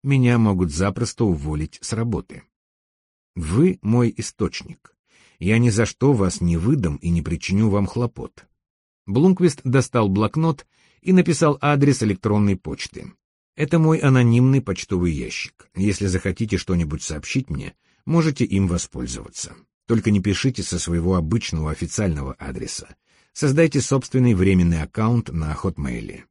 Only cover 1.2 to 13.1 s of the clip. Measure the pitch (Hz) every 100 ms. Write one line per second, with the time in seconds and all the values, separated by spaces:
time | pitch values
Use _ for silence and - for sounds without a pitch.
1.2 | 113 80 73 76 78 - - 110 120 87
2.2 | - - _ _ _ _ _ _ _ _
3.2 | _ - 78 101 180 185 101 117 120 -
4.2 | - _ 98 - - - - _ _ _
5.2 | _ _ 87 113 120 104 110 - 139 123
6.2 | 95 - 87 85 98 147 87 71 85 85
7.2 | 76 80 - 98 110 101 95 - 120 -
8.2 | 60 - _ _ _ _ _ _ - 107
9.2 | 180 185 175 - 127 131 120 123 104 98
10.2 | 107 156 165 147 - _ _ _ 175 185
11.2 | 175 160 160 143 143 143 143 131 110 92
12.2 | 110 104 101 95 - - - - -